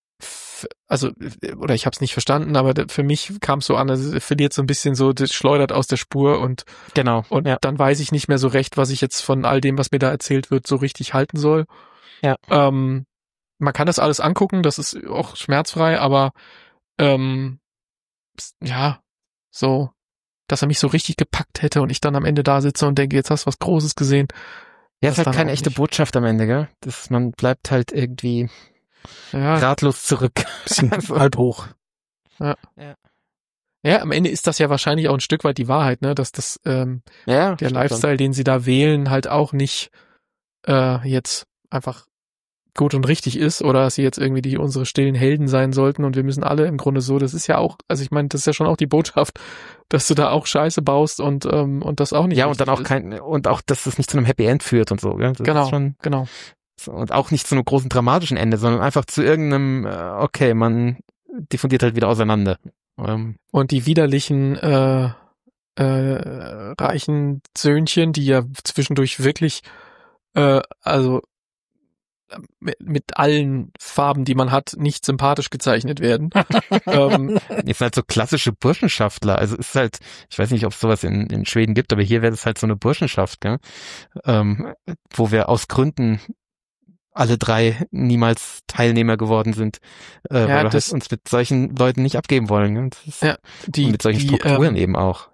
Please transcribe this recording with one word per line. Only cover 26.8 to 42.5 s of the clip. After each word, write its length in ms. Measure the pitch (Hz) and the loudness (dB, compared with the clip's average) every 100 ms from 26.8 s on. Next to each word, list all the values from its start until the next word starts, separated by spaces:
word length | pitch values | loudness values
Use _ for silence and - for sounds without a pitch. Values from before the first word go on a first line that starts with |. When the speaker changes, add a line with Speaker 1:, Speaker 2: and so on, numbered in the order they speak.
Speaker 2:
Das, 280 | 131 - - | -12 -12 -4
man 220 | 123 123 | -2 -2
bleibt 400 | - 127 131 - | -2 -2 -2 -2
halt 200 | 131 120 | -2 -2
irgendwie 580 | 151 123 127 123 120 120 - - _ _ _ - - - | -2 -4 -4 -4 -2 -4 -8 -20 _ _ _ -20 -20 -10
Speaker 1:
Ja. 220 | 135 143 160 | -2 2 2
Speaker 2:
ratlos 460 | 127 143 143 - | 2 2 2 0
zurück. 300 | - 139 127 - - | -2 0 0 -2 -6
<laughs> 100 | - | -8
Speaker 3:
Bisschen 280 | - - 131 | -6 0 2
Speaker 2:
Also 260 | 202 156 151 | 0 -2 2
Speaker 3:
halb 180 | 139 127 | 2 4
hoch. 300 | 127 - - - _ _ _ _ _ - | 0 0 -12 -20 _ _ _ _ _ -8
Speaker 1:
Ja. 160 | 147 143 _ _ | -6 -6 _ _
Speaker 2:
Ja. 180 | 143 - _ _ _ _ _ _ _ _ 143 | -20 -20 _ _ _ _ _ _ _ _ 0
Speaker 1:
Ja, 160 | 208 | 2
am 100 | 156 | 2
Ende 160 | 156 175 | 0 0
ist 180 | 160 - | 0 -2
das 120 | 156 | 2
ja 100 | 147 | 2
wahrscheinlich 400 | 139 - 151 160 | 2 0 0 0
auch 40 | |
ein 60 | 139 | 0
Stück 240 | - 156 | 0 0
weit 140 | 147 131 | 0 -2
die 100 | 120 | 0
Wahrheit, 340 | 143 139 127 | 2 2 0
ne, 140 | 139 143 | -2 -2
dass 160 | 131 | -4
das, 280 | - - - - | -6 -10 -8 -4
ähm, 360 | 131 127 127 - _ - | -2 -2 -6 -12 _ 0
Speaker 2:
Ja, 300 | 131 190 170 | 2 2 0
Speaker 1:
der 120 | 139 | -2
Speaker 2:
stimmt 40 | |
schon. 80 | 127 | 0
Speaker 1:
Lifestyle, 360 | 139 117 147 135 | 0 0 0 2
den 140 | 135 | 0
sie 120 | 135 135 | 0 0
da 200 | 131 123 | 0 2
wählen, 440 | 131 151 151 139 | 2 4 2 2
halt 180 | 135 - | 0 0
auch 240 | 147 151 | 0 0
nicht, 380 | 139 139 - - _ _ _ _ _ _ _ - | 0 -2 -4 -10 _ _ _ _ _ _ _ 0
äh, 400 | 135 131 127 131 | 2 2 0 0
jetzt 400 | 131 - - - _ _ | -2 -2 -8 -10 _ _
einfach 360 | 139 131 123 _ _ _ _ _ | -8 -6 -12 _ _ _ _ _